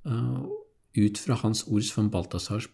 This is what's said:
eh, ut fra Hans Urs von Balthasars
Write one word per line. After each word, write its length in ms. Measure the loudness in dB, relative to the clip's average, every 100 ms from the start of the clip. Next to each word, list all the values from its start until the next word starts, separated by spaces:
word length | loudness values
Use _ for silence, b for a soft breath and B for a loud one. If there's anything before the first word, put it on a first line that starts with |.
| -4
eh, 380 | -2 0 -2 -4 -8 -10 _ _ 4
ut 200 | 4 4
fra 180 | -2 0
Hans 220 | 2 0 0
Urs 240 | 0 0 2
von 120 | 2
Balthasars 580 | 2 -2 -4 -4 -4 -6